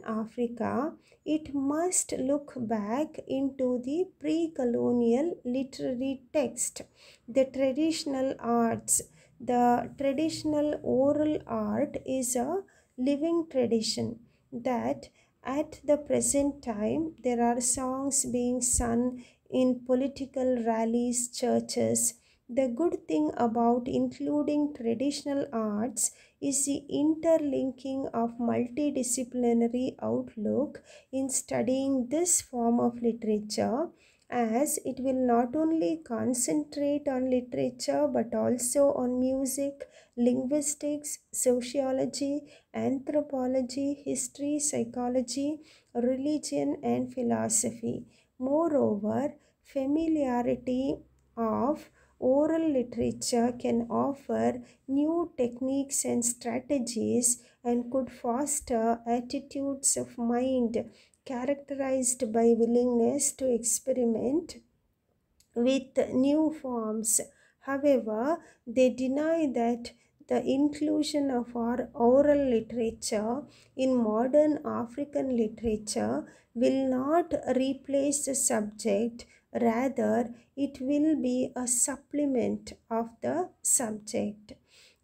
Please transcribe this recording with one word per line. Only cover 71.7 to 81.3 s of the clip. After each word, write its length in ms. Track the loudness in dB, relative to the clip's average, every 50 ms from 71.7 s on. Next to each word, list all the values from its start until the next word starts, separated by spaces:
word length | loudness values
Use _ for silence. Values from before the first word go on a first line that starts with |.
| -2 -2 -4 -6
oral 500 | -2 4 6 6 8 8 8 6 6 4 4 2 2
literature 840 | 0 0 -2 -4 -2 -2 -2 -4 -6 -6 -2 -2 -2 0 -2 -4 -4 -6 -12 -20 -20 -20 _ -4
in 200 | 0 2 2 4
modern 640 | 4 2 2 2 2 2 4 6 6 6 6 2 0 -2
African 720 | -4 -4 -4 -4 -6 -6 -8 -8 -4 -2 -2 -2 0 2
literature 880 | 0 0 0 -2 -4 -2 -2 -2 -2 -4 -4 -4 -2 -2 0 -2 -2 -4 -8 -16 -20 _ _ -2
will 320 | 2 2 2 4 2 2 0
not 460 | 0 0 0 2 2 2 2 2 -2 -4 0 0 2
replace 680 | 2 2 0 -2 -6 -4 -2 0 2 2 2 0 0 -2
the 80 | -2 -2
subject. 920 | 0 0 2 2 0 -2 -4 -6 -4 0 0 2 2 0 -2 -4 -8 -18 _ -20 -20 _ _ -2 2
Rather, 720 | 2 2 2 2 0 0 0 0 0 2 2 2 0 -2 -6 -16 -20 _ -6
it 240 | -4 -4 -4 -4 -6
will 340 | -2 0 2 4 4 4 2
be 360 | 2 2 0